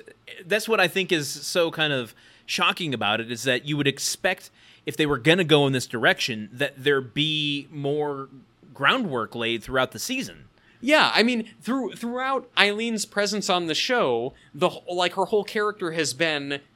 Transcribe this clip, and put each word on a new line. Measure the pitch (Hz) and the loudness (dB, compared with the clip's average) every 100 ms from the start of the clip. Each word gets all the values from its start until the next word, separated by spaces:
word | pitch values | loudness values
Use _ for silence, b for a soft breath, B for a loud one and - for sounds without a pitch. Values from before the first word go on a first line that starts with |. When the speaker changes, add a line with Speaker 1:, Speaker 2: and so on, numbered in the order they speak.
| - - - - 175 | -16 -20 -20 -14 -4
Speaker 1:
that's | 214 214 | -4 0
what | 220 | 2
I | 180 | 2
think | 190 180 | 0 0
is | 170 139 | 0 -2
so | 147 - 185 165 | -8 -4 0 0
kind | 160 151 | 0 0
of | 139 113 - b b - | 0 -4 -12 b b -8
shocking | - 180 196 170 | 0 0 0 -4
about | 120 104 110 | -2 0 0
it, | 113 | -2
is | 117 | -4
that | 127 127 147 | -2 -2 -2
you | 147 | -2
would | 139 | 0
expect | 135 - - 185 190 - b b b - | 0 -4 -4 -4 -4 -10 b b b -8
if | 143 | -2
they | 151 | 0
were | 139 | 2
gonna | 120 175 | 4 4
go | 165 151 139 | 6 6 6
in | |
this | 131 - | 2 -2
direction | 117 139 185 - 110 107 | 0 2 2 -2 -4 -8
that | 123 143 - | -4 -4 -2
there | 135 139 | 0 0
be | 127 147 156 151 147 143 - | 0 -2 0 0 -2 -4 -8
more | 147 139 147 147 139 135 135 - _ - | -8 -4 -2 -2 -6 -10 -18 -20 _ -20
groundwork | 131 139 240 208 127 107 | 0 4 4 2 -2 -4
laid | 117 113 113 | -2 -2 -2
throughout | - 131 127 | -2 0 0
the | 107 | -2
season. | - 262 139 82 - _ b b | -6 -6 -6 -10 -20 _ b b
Speaker 2:
Yeah, | 233 302 151 | 2 4 4
I | 135 | 4
mean, | 226 240 226 - | 4 2 -4 -10
through, | - 269 226 | -4 -2 -4
throughout | 196 233 247 262 262 - - | -6 -8 -4 -2 -2 -2 2
Eileen's | 202 208 226 220 - | 2 2 -2 -2 -4
presence | - 202 208 - | -2 -2 -2 0
on | 180 170 | 0 0
the | |
show, | 151 - 247 160 117 127 - b | -2 0 2 2 2 -2 -8 b
the | 147 175 | 0 0
wh-, | - - | 0 -8
like, | 180 180 | 0 0
her | 185 185 | 0 0
whole | 214 | 0
character | 196 220 208 202 175 | 0 -2 -2 -2 -4
has | 165 151 | -2 -2
been, | 127 165 151 139 139 - | 0 -2 -2 -4 -8 -8